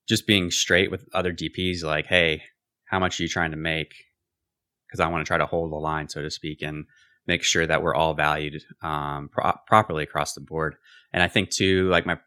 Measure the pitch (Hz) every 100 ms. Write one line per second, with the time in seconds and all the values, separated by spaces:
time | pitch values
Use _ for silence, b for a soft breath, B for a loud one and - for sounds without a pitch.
0 | - 110 - 101 87 - - 90 95 90
1 | - 92 90 82 78 - 92 87 80 78
2 | - 90 82 78 - _ _ _ - 95
3 | 92 - 80 90 80 78 80 80 76 -
4 | _ _ _ _ _ _ _ _ _ -
5 | 82 85 78 85 73 85 82 76 78 78
6 | 76 76 73 - 80 76 76 76 73 b
7 | b b - 87 - 87 80 80 82 69
8 | 80 76 76 76 76 76 - - 82 73
9 | 73 71 71 - 82 - - 110 107 78
10 | 73 73 73 - 69 80 78 - b b
11 | b 90 87 107 92 - 95 92 92 85
12 | 90 80